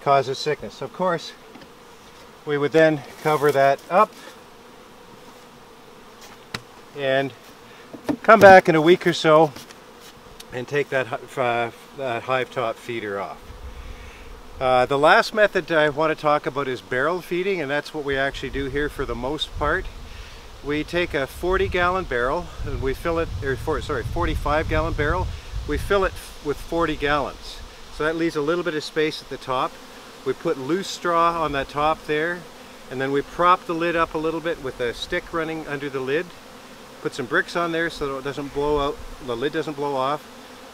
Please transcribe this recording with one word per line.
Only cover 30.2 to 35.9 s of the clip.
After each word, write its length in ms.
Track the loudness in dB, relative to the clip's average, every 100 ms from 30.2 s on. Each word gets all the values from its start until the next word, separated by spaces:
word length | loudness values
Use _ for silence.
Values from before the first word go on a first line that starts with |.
We 80 | -6
put 260 | -2 -2 -2
loose 300 | -2 -2 -4
straw 540 | -6 0 2 2 2
on 100 | -2
the 120 | -2
top 400 | -4 0 0 0 -2
there, 340 | -2 -2 -6 -12 -20 -20 -20 -10
and 100 | -4
then 120 | 0
we 100 | 0
prop 440 | -2 2 4 4 2
the 80 |
lid 200 | -2 0
up 200 | 2 0
a 40 | 0
little 220 | -2 -2
bit 220 | -4 -4
with 180 | -6 -4
a 120 | -4
stick 400 | -4 -4 -6 -4
running 340 | -6 -4 -6 -8
under 200 | -8
the 120 | -6